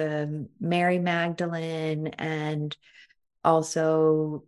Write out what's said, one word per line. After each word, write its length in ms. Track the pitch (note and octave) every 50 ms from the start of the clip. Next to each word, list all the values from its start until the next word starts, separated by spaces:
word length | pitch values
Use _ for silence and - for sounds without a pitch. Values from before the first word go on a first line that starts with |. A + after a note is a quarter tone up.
um, 480 | D#3 D3+ D3+ D3+ D3+ D3 D3+ D3+ - - _ -
Mary 400 | - E3+ E3+ F3 F3 F3+ F3+ F3+
Magdalene 1120 | F3 F3 E3+ E3+ E3+ E3+ E3 - F3 E3+ E3+ E3 E3 E3 E3 D#3+ D#3 D#3 D#3 D3+ D#3 D#3 - -
and 580 | - D#3+ D#3 D#3 D3+ D3+ D#3 D3+ D3+ D3+ - - _ _ _ - - _ _ _ _ _ _ _ -
also 960 | E3 D#3+ D#3+ D#3 D#3+ - E3 D#3+ D#3+ D#3+ D#3+ D#3+ D#3 D#3 D#3 D#3 D3+ D3+ C#3+ -